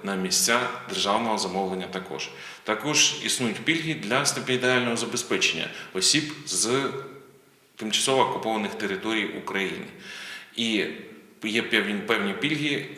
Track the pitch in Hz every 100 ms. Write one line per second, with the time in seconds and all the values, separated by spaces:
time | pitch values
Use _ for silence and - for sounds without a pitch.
0 | 101 95 92 - 117 120 123 - - 92
1 | 98 110 117 107 95 92 95 92 87 92
2 | 92 69 - - - - - 110 147 143
3 | - - 110 - 120 101 123 165 156 151
4 | 104 127 139 131 123 127 123 127 120 117
5 | 110 113 - 95 - 80 - - - 95
6 | - 151 151 - - 92 107 131 131 135
7 | - - - - _ _ _ - 110 104
8 | - 135 117 123 117 110 101 - 104 95
9 | 110 113 101 - - 98 92 87 - -
10 | - - - - - - 113 107 82 -
11 | - - - - 110 113 113 113 101 104
12 | 95 110 101 95 147 151 147 135 -